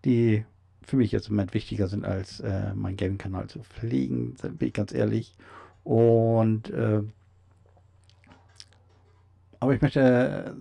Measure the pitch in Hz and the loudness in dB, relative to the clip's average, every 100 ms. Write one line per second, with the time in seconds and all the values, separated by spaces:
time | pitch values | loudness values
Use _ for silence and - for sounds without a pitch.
0 | 135 120 117 107 110 _ _ _ - 135 | 2 4 4 2 0 _ _ _ -2 0
1 | 110 107 104 107 95 110 - 104 95 101 | 2 0 -2 -2 0 -4 -6 -2 -2 -2
2 | 98 95 98 - 113 98 98 101 101 95 | -4 -4 -6 -8 -4 -4 -4 -4 -6 -4
3 | 98 98 98 95 - - - - 113 131 | -4 -4 -6 -8 -10 -14 -16 -10 -4 -2
4 | 131 123 120 - - - 127 - 101 127 | -2 -4 -4 -8 -12 -4 -4 -2 -4 0
5 | 110 110 - _ - - - _ - 113 | 0 0 -6 _ -20 -20 -20 _ -2 4
6 | 117 117 113 113 113 110 - - 113 107 | 6 6 4 4 2 0 -4 -2 0 0
7 | 107 - _ _ _ _ _ _ _ _ | -2 -12 _ _ _ _ _ _ _ _
8 | _ _ _ - _ _ - _ _ _ | _ _ _ -20 _ _ -20 _ _ _
9 | _ _ _ _ _ - 127 135 143 143 | _ _ _ _ _ -4 0 2 2 4
10 | 131 123 127 - - - | 4 6 2 -2 -10 -14